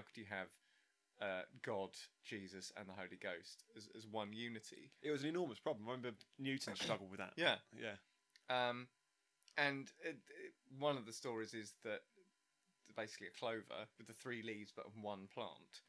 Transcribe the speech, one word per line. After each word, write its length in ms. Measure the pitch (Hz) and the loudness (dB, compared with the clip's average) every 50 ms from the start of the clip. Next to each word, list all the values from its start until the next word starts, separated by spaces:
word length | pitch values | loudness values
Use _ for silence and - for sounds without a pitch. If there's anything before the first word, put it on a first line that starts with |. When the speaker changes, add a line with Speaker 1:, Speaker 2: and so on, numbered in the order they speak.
| 104 | 0
Speaker 1:
could 100 | - - | -2 -8
you 100 | 120 107 101 | -10 -6 -4
have, 180 | 104 95 92 - - - _ _ _ _ _ _ _ _ _ _ _ - | -2 -2 -2 -4 -8 -18 _ _ _ _ _ _ _ _ _ _ _ 0
uh, 200 | 104 101 95 92 - - - 127 - | 2 2 2 2 0 -4 -8 -6 -2
God, 240 | 135 113 98 95 92 - - - - - _ _ | 0 2 2 2 0 -2 -8 -12 -12 -16 _ _
Jesus, 480 | - 117 104 98 92 95 95 92 - - 101 | -6 -4 -4 -4 -6 -8 -8 -8 -8 -8 -8
and 100 | 104 95 | -8 -8
the 60 | 92 | -6
Holy 240 | 98 92 90 92 92 | -6 -6 -6 -6 -4
Ghost 420 | - 98 90 85 87 - - - - - - | -2 -2 -2 -2 -4 -10 -14 -14 -18 -16 -14
as, 140 | 117 104 - - 110 | -14 -14 -12 -10 -12
as 80 | 110 107 | -10 -2
one 240 | 104 110 104 101 | 0 0 0 0
unity. 600 | 107 110 120 120 117 110 - - - - - 143 - - | -2 -4 -4 -2 -4 -6 -8 -10 -12 -12 -14 -16 -16 -2
Speaker 2:
It 80 | - 151 | 2 2
was 120 | 151 139 135 | 4 4 4
an 60 | 151 | 4
enormous 300 | 165 180 180 143 110 107 | 4 4 2 2 0 2
problem. 280 | - 160 147 107 107 113 | 2 2 2 2 2 0
I 40 | |
remember 200 | 127 127 120 123 110 - - - - - | 0 0 0 -2 -2 -4 -12 -18 -8 -2
Newton 360 | 135 135 135 131 - - 101 | 2 2 2 2 0 -2 0
struggled 340 | - - - 113 98 98 95 | 0 4 4 4 2 2 -4
with 100 | 95 98 | -4 -4
that. 140 | 95 92 - | -4 -4 0
Speaker 1:
Yeah. 200 | - 165 151 110 - - _ - | 6 8 8 8 6 2 _ -8
Speaker 2:
Yeah. 220 | 113 117 110 101 101 - _ _ _ _ _ _ - _ - 127 123 123 123 | -4 -4 -4 -4 -6 -10 _ _ _ _ _ _ -20 _ 4 6 6 6 6
Speaker 1:
Um, 180 | 120 120 123 127 _ _ _ _ _ _ _ _ _ _ _ - - - | 4 2 -2 -8 _ _ _ _ _ _ _ _ _ _ _ -4 4 6
and 320 | 143 143 139 139 135 - - - - | 6 6 6 4 -2 -6 -10 -4 -4
it, 140 | 165 156 117 - - | -4 -4 -4 -10 -14
it, 240 | - - 135 - - _ _ - 131 135 | -12 -10 -10 -12 -12 _ _ -14 -4 4
one 180 | 143 147 143 131 | 4 4 6 4
of 80 | 110 | 0
the 60 | 113 113 | -4 -8
stories 400 | - - 131 117 110 110 104 120 | -4 -2 -2 0 0 -2 -2 -2
is 200 | 113 107 101 - - - | -6 -6 -6 -10 -6 -2
that 160 | 113 104 - - _ _ 101 92 - _ _ _ _ _ _ _ _ _ _ _ - 110 117 | -2 -2 -2 -4 _ _ -20 -20 -20 _ _ _ _ _ _ _ _ _ _ _ -8 -4 -4
basically 300 | 107 104 - - 104 87 | -2 -2 -4 -8 -8 -8
a 100 | - - | -6 0
clover 460 | 127 117 113 110 98 - - 95 107 107 _ - | 2 2 2 2 0 -4 -6 -6 -6 -8 _ -14
with 100 | 117 107 | -14 -14
the 60 | 117 | -12
three 280 | - - 123 120 117 | -8 -4 -2 -2 0
leaves 300 | 110 117 107 104 104 98 - | 0 -2 -2 -2 -4 -6 -6
but 100 | - - - 107 110 | -8 -8 -8 -8 -4
one 280 | 104 104 101 95 95 98 - | -2 -2 -2 -2 -4 -6 -4
plant 480 | 127 113 90 80 - 82 - - - - | -4 -4 -4 -4 -8 -14 -16 -18 -18 -2